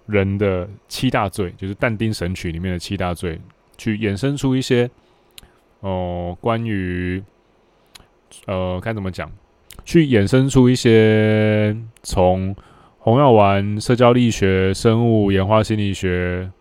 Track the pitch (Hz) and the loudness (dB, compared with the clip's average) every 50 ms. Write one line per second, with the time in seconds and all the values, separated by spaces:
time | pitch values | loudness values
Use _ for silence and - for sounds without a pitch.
0 | _ - 104 101 95 98 98 101 104 98 92 90 90 101 101 - _ - - - | _ -4 -2 0 0 0 0 0 -2 -2 -2 -2 -6 -10 -14 -20 _ -16 -8 -4
1 | 135 127 - 123 104 95 - - 95 87 - - 95 95 104 - 131 123 110 98 | -2 -2 0 0 -2 -2 -4 -6 -8 -8 -8 -10 -10 -10 -6 -4 -4 -4 -2 -2
2 | 113 110 107 - - 90 92 - - 87 80 82 90 95 90 87 - - 101 92 | -4 -4 -4 -4 -6 -6 -6 -6 -8 -8 -8 -6 -6 -6 -6 -6 -8 -8 -6 -6
3 | 95 90 87 - 95 87 80 82 - - _ _ _ _ _ - - 117 107 104 | -4 -6 -6 -6 -8 -8 -8 -10 -14 -20 _ _ _ _ _ -10 -6 -6 -4 -4
4 | 113 101 98 92 127 139 143 135 - 131 131 131 127 - 127 120 120 123 - _ | -4 -4 -4 -4 -4 -4 -4 -2 -2 -2 -2 -2 0 0 0 0 0 -2 -4 _
5 | _ _ _ _ _ _ _ - - - _ _ _ _ _ _ 101 95 92 92 | _ _ _ _ _ _ _ -20 -20 -20 _ _ _ _ _ _ -8 -6 -6 -4
6 | 90 90 87 87 87 87 90 - - 120 113 113 117 113 104 98 92 90 90 90 | -6 -6 -6 -8 -8 -8 -8 -6 -4 -4 -4 -4 -4 -4 -4 -4 -4 -4 -4 -4
7 | 90 90 92 95 101 - _ _ _ _ _ _ _ _ _ _ _ _ - - | -4 -4 -6 -6 -8 -12 _ _ _ _ _ _ _ _ _ _ _ _ -20 -20
8 | _ _ _ _ _ _ - - _ - 95 92 92 92 90 92 - 113 113 104 | _ _ _ _ _ _ -20 -16 _ -6 -4 -4 -4 -4 -4 -6 -6 -8 -8 -6
9 | 98 95 90 - 76 - - - _ _ _ _ _ - - - - - - 170 | -8 -8 -8 -10 -12 -12 -14 -20 _ _ _ _ _ -20 -20 -20 -6 0 2 2
10 | 156 139 123 104 98 98 127 131 135 139 131 131 123 123 127 - - 120 113 110 | 4 4 4 2 4 4 4 2 2 4 4 4 6 4 4 4 4 4 6 6
11 | 110 110 110 107 110 107 110 107 107 107 107 107 107 107 107 113 113 113 - _ | 6 4 4 4 2 2 2 2 2 2 2 0 0 -2 -2 -4 -8 -14 -20 _
12 | - - - 98 90 92 92 92 95 95 98 - - - - _ - _ _ _ | -12 -6 0 2 2 2 2 0 -2 -6 -6 -10 -14 -20 -20 _ -20 _ _ _
13 | - 113 117 139 147 135 117 107 101 98 98 98 98 104 104 104 - - 123 113 | 0 2 2 4 6 6 6 6 6 4 2 0 0 -2 -4 -4 -2 0 2 4
14 | 123 120 123 123 123 117 104 - 101 95 95 95 95 95 95 - - 117 113 117 | 4 4 4 4 2 2 0 0 0 2 2 2 2 0 0 0 2 2 2 2
15 | 120 117 110 107 101 98 98 95 95 101 110 110 107 - 110 101 101 98 95 - | 2 2 2 2 2 2 2 0 2 2 2 2 2 0 -2 -2 -2 -4 -4 -4
16 | 95 92 90 90 90 90 90 90 92 95 - _ | -4 -2 -2 -2 -2 -4 -4 -6 -8 -10 -12 _